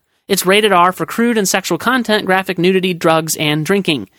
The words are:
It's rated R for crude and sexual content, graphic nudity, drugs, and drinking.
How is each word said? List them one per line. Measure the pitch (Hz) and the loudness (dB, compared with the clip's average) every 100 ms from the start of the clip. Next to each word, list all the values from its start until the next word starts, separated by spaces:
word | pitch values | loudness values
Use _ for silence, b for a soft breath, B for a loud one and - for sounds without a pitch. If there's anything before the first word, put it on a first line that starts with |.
| _ _ - | _ _ -6
It's | 196 | -2
rated | 175 202 214 | 2 2 4
R | 180 175 | 4 2
for | 185 160 | 0 -6
crude | - 233 220 | -2 0 0
and | 190 | 0
sexual | 196 - 170 | -2 -2 -2
content, | 233 254 226 214 185 | 0 -2 0 0 0
graphic | 185 190 175 | 0 -2 0
nudity, | 175 190 185 | 2 2 0
drugs, | 170 175 160 160 - | 0 2 2 0 -2
and | 151 151 | -2 -2
drinking. | 151 202 180 143 95 | 0 0 0 -4 -6